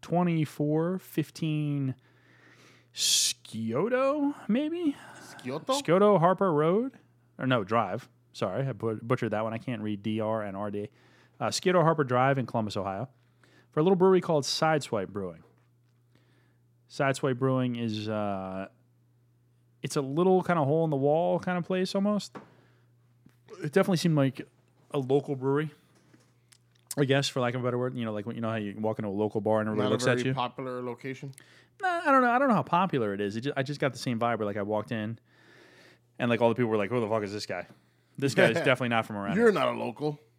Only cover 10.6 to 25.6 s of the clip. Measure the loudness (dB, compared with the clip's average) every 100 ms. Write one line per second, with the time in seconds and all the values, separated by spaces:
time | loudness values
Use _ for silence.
10.6 | -6 -6 -8 _ _ _ _ _ -4 -2
11.6 | 2 4 4 4 2 4 4 2 0 -2
12.6 | -2 -4 -4 -6 -8 _ _ _ _ _
13.6 | _ 0 2 6 6 4 4 -2 0 0
14.6 | 2 2 0 -6 -4 -8 -10 -12 -20 _
15.6 | _ _ _ _ _ _ _ _ _ _
16.6 | _ _ _ -2 0 0 -2 0 0 2
17.6 | 0 -2 -4 -4 -4 -4 -2 -4 -6 -8
18.6 | -10 _ _ _ _ _ _ _ _ _
19.6 | _ _ -6 -4 -2 2 4 4 4 0
20.6 | 2 2 2 2 2 2 2 0 -2 -4
21.6 | -2 -2 0 0 0 -2 -4 -16 -20 _
22.6 | _ _ _ _ _ _ _ _ _ -10
23.6 | -2 2 4 2 2 4 2 0 -14 _
24.6 | _ _ _ -6 2 0 0 -4 0 0